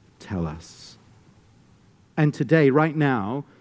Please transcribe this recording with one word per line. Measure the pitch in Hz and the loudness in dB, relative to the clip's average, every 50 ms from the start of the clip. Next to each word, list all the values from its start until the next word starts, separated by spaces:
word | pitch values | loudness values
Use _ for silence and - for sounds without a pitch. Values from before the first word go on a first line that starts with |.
| _ _ _ _ | _ _ _ _
tell | - - 101 90 85 | -14 -8 -6 -6 -6
us. | 78 78 82 - - - - - - - _ _ _ _ _ _ _ _ _ _ _ _ _ _ _ _ _ _ _ _ _ _ _ _ - | -6 -8 -10 -16 -20 -20 -20 -20 -20 -20 _ _ _ _ _ _ _ _ _ _ _ _ _ _ _ _ _ _ _ _ _ _ _ _ 0
And | 156 151 143 | 0 0 0
today, | - 147 110 156 160 151 139 | -2 -2 2 2 4 4 4
right | 127 151 156 160 143 | 4 4 2 0 0
now, | 156 147 139 131 113 95 104 123 143 143 - _ _ | 0 0 0 0 -2 -4 -4 -6 -8 -8 -12 _ _